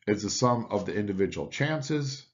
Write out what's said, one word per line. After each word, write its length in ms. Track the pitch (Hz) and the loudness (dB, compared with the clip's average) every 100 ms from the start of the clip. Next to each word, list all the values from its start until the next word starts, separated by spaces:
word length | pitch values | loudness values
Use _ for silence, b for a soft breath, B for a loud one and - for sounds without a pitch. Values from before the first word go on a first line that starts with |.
| - | 0
is 160 | 104 | 0
the 80 | 101 | 0
sum 380 | - 127 120 113 | 2 4 2 0
of 160 | 101 90 | -2 0
the 80 | |
individual 540 | 90 104 95 95 85 71 | -2 0 0 0 0 -6
chances. 760 | - 143 156 135 151 139 - - | -2 -2 -2 -2 -2 -2 -6 -12